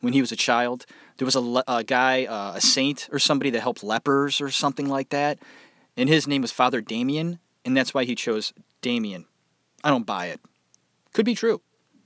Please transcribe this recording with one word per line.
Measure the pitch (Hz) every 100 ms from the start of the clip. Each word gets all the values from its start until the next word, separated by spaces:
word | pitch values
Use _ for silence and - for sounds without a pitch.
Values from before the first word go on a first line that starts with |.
when | 123
he | 135
was | 123
a | 110
child, | - 120 123 127 - - - -
there |
was | 131 127
a |
le-, | 120 123 127
a | 120
guy, | 110 127 131 131
uh, | 127 110 101 92
a |
saint | - 139 135 143 -
or | 143
somebody | - 143 135
that | 117
helped | 120 113
lepers | 101 113 - 139 143 -
or | 143
something | - 143 135 143
like | 139 135
that, | 143 147 147 - - - _ _ -
and | 131
his | 156 143
name | 139
was | 120
Father | - 127 120
Damien, | 107 113 127 151 165 175 _ _
and | 123 131
that's | 123
why | 139
he | 123 117
chose | - 107 - - _ _
Damien. | 123 120 107 92 - _ _ _ _ _
I | 147
don't | 131
buy | 110 98 87
it. | 82 _ _ _ _ _ _ _
Could | -
be | 220 226
true, | 226 202 _ _ _ _